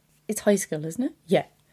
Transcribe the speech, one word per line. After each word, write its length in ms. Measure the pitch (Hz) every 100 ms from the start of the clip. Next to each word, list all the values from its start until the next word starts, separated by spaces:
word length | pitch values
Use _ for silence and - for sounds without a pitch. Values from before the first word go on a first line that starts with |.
| _ _ -
It's 120 | 214
high 140 | 214 202
school, 300 | - 156 160
isn't 180 | 175
it? 80 | 285 - -
Yeah. 200 | 170 - _ _